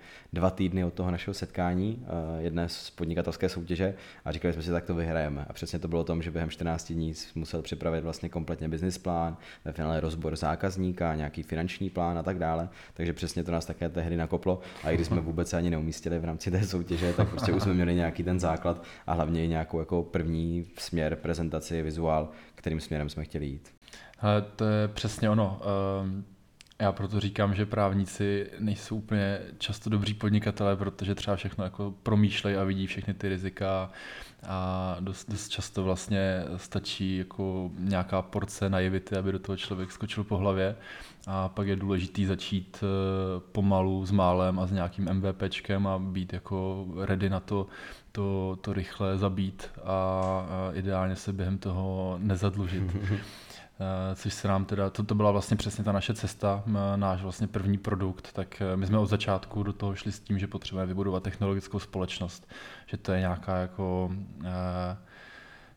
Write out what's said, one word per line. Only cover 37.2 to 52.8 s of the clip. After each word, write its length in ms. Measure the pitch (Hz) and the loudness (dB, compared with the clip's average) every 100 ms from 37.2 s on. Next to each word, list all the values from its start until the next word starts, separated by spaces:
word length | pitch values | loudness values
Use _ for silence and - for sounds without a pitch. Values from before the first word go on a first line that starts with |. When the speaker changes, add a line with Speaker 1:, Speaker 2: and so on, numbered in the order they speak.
| 92 - 95 92 90 90 | -2 -2 -2 0 -4 -2
Speaker 2:
nějaká 440 | 92 95 90 95 | 2 2 2 0
porce 460 | 92 104 101 - 98 | 0 -2 -4 0 2
naivity, 480 | 95 92 95 - 98 | 4 4 0 0 0
aby 160 | 95 | 0
do 60 | 92 | 0
toho 180 | 98 95 | -2 -4
člověk 360 | - 95 92 | -4 -4 -6
skočil 320 | - 107 110 | -6 -6 -4
po 120 | 101 101 | 0 2
hlavě. 400 | 98 95 95 104 - - - - - | 4 4 2 0 -12 -16 -16 -14 -4
A 220 | 95 95 | -2 -2
pak 180 | 98 98 | 0 0
je 100 | 95 | 0
důležitý 500 | 98 95 92 - 95 | 2 0 0 0 2
začít, 580 | 92 - 98 92 - | 2 0 -4 -4 -4
eh, 560 | 101 95 95 95 95 90 - | 0 2 2 2 0 -2 -4
pomalu, 540 | - 98 95 92 95 92 | 2 6 6 6 2 4
s 40 | |
málem 480 | 101 90 90 92 92 | 6 6 6 4 2
a 60 | 92 | 2
s 60 | |
nějakým 360 | 98 87 - 92 | 2 0 -2 0
M 120 | 95 | 2
V 120 | 98 | 0
Pčkem 540 | 92 95 - - 98 98 | 0 -2 -2 -2 2 2
a 120 | 92 | 2
být 340 | 95 92 92 | 0 -2 -2
jako 540 | 87 - 95 95 95 95 87 | -6 -4 -2 0 -2 -6 -4
ready 340 | 98 95 98 | 0 2 2
na 100 | 92 | 0
to, 260 | - 101 95 - - - - | 0 -2 -2 -8 -14 -16 -10
to, 460 | - 98 95 95 92 | -2 0 0 0 -4
to 120 | - | -2
rychle 460 | 98 87 - 98 95 | -2 -4 -2 0 2
zabít 520 | 101 95 95 - - - | 2 2 -2 -2 -12 -10
a, 40 | - | -2
a 840 | 95 92 95 92 95 92 92 95 | 2 2 2 2 0 -2 -4 -2
ideálně 440 | 87 98 95 92 92 | -2 0 2 0 0
se 160 | - | -2
během 260 | 95 92 95 | -2 0 0
toho 580 | 98 92 95 95 92 90 | -2 0 0 0 -2 0
nezadlužit. 760 | 104 92 98 98 90 90 | 2 2 2 0 0 0